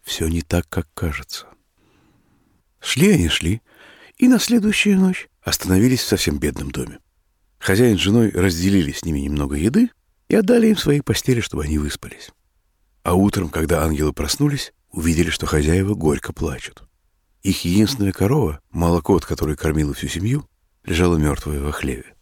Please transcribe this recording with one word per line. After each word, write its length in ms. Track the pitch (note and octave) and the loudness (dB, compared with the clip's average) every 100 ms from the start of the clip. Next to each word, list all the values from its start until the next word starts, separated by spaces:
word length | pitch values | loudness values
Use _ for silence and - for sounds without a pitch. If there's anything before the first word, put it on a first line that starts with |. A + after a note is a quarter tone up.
«Все 260 | - - D#2+ | -12 -4 -2
не 140 | E2+ | -2
так, 260 | D#2 F2 - | -2 -2 -2
как 200 | - - | -6 -8
кажется». 520 | - E2+ D2 - - - _ _ _ _ _ _ _ _ _ _ _ _ _ | -6 -6 -6 -12 -16 -16 _ _ _ _ _ _ _ _ _ _ _ _ _
Шли 320 | - - F#3+ | -6 2 4
они, 160 | E3+ E2+ | 4 2
шли, 340 | - E2 A2+ _ _ - - - _ | 0 -2 -4 _ _ -20 -20 -20 _
и 100 | B3+ | 4
на 100 | A#3+ | 4
следующую 600 | - A#3 G#3 G3+ G#3 F#3+ | 4 2 2 0 2 4
ночь 300 | F#3 F#3 - _ | 2 0 -10 _
остановились 580 | - - - F#2 B2 B2+ | -6 -6 2 4 4 2
в 60 | - | 0
совсем 320 | G2 - D2 | 0 0 -2
бедном 320 | D2 C#2 C2+ | -4 -4 -8
доме. 280 | C2+ B1+ D2+ _ _ _ _ _ _ | -8 -10 -12 _ _ _ _ _ _
Хозяин 380 | - G2 B2 G2 | 0 4 4 4
с 40 | |
женой 300 | F#2+ A2+ A2 | 2 2 2
разделили 600 | - F#2+ E2 F#2 G2 D2 | 2 0 2 2 2 2
с 120 | D2 | -4
ними 160 | E2+ D2 | -4 -4
немного 360 | C#2+ D2 C#2+ C#2+ | -2 -4 -4 -2
еды 340 | F2+ E3+ A#3+ _ _ _ _ | 0 2 0 _ _ _ _
и 60 | |
отдали 340 | A3 G3 A#3+ A3 | 0 4 4 4
им 80 | G#3+ | 2
свои 240 | D#3 C#3+ | 0 0
постели, 400 | - G#2+ - A#2+ | 0 -2 0 0
чтобы 240 | - D2 | -2 -6
они 140 | D2+ D2+ | -4 -2
выспались. 520 | D2 - - - - _ _ _ _ _ _ _ | -4 -8 -14 -20 -20 _ _ _ _ _ _ _
А 120 | - | 0
утром, 340 | F#2 G2+ G2+ E2 | 2 2 0 -4
когда 360 | D#2+ D#2+ E2 | -4 0 0
ангелы 280 | D#2+ D2 D2+ | 0 0 -2
проснулись, 600 | D2 D2 - D3 C#3+ - _ _ | -2 -6 -2 -2 -2 -8 _ _
увидели, 400 | - D#2+ D#2+ F2 | -4 -2 0 0
что 160 | - D2 | -2 -2
хозяева 480 | D2+ D2+ F2+ G2 | 0 2 2 0
горько 380 | G#2 D2+ C#2 - | 0 0 -2 -6
плачут. 500 | - E2 C2+ - - - _ _ _ _ _ | -6 -6 -6 -14 -20 -20 _ _ _ _ _
Их 220 | G2 F#2 | -6 -4
единственная 480 | F2 F#2+ G#2+ A#2+ G2+ | 0 2 2 0 -4
корова, 480 | - G2 D3 F#2+ D2 _ | 0 0 2 0 -4 _
молоко 460 | E2 E2+ E2+ D#2+ F#2 | -2 2 2 2 0
от 80 | |
которой 320 | - D#2+ D2+ D2 | 0 -4 -4 -2
кормила 380 | D#2+ D2+ D2 | -2 0 -2
всю 140 | C#2 C#2+ | -4 -8
семью, 400 | E2+ G2+ C#3 - _ _ _ | -4 -2 -4 -6 _ _ _
лежала 320 | - E2+ F2+ E2 | -6 0 2 2
мертвая 440 | D2+ C#2 C#2+ D2 | 0 -2 -4 -6
во 120 | C#2+ | -6
хлеве. 440 | D2 C#2 B1 - _ | -6 -6 -8 -12 _